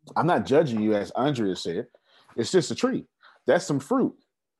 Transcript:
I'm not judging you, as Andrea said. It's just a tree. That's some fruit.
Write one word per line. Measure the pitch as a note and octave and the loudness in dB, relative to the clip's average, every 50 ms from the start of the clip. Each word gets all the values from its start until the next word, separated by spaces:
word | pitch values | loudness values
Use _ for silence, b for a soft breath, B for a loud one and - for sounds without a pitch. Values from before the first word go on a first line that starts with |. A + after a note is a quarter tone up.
| _ - - | _ -8 -4
I'm | - B2 | -2 0
not | E3+ F3 C3 G2+ | 2 2 2 2
judging | - B2+ D3+ E3+ C#3 A2+ G#2+ | 2 4 4 4 4 0 0
you, | G#2+ G#2+ G#2+ | 0 2 2
as | G2+ G2+ - - | 0 -2 -4 -4
Andrea | - B2+ D3+ D3 A#2 A2 F#2+ F#2 | -2 -2 -2 0 0 -2 -2 -2
said. | - - F#2 E2+ F#2+ C3 - _ b b b b b b b b | -4 -6 -6 -6 -6 -6 -10 _ b b b b b b b b
It's | - A#2 - | -6 -4 0
just | - F#3 D3+ - | 2 0 2 0
a | - | -4
tree. | - - C4 B3 - - _ _ b b b b b b | -4 -2 -2 -2 -4 -8 _ _ b b b b b b
That's | - C3 F3+ F3+ | 2 2 2 2
some | - D3+ C3+ | 0 -4 -4
fruit. | - - A#3+ C4+ G3+ - - _ _ _ _ _ _ _ _ | -2 -2 0 0 0 0 -2 _ _ _ _ _ _ _ _